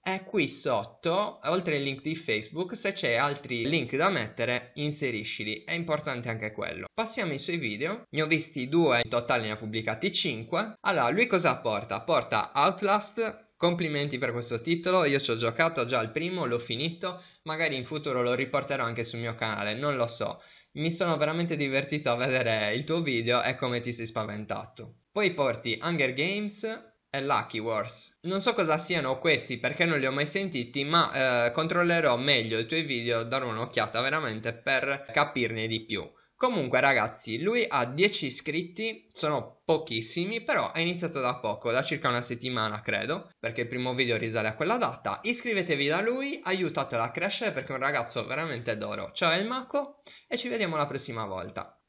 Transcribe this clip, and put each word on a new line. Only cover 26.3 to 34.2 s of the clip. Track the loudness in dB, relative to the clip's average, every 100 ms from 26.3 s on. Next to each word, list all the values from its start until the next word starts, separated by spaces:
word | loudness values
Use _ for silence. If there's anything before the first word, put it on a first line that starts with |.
| 0 -4 -6 -8 -8 -14 _ _
e | -4
Lucky | 2 2 0 -4
Wars. | 0 0 -2 -8 -20 _
Non | -4 0
so | 0
cosa | 2 2 2
siano | 2 0 0 0
questi | 4 2 2 -2
perché | -2 2 2
non | 4
li | 2
ho |
mai | 0 -2
sentiti, | -2 -2 -2 -4 -2
ma, | 2 4 4 4 4 6 4
eh, |
controllerò | 2 0 2 4 4 4 4
meglio | 4 4 4 0
i | 0
tuoi | -2
video, | 0 -2 0 0
darò | 0 -2 -2
un'occhiata | -4 -2 0 0 0
veramente | 0 0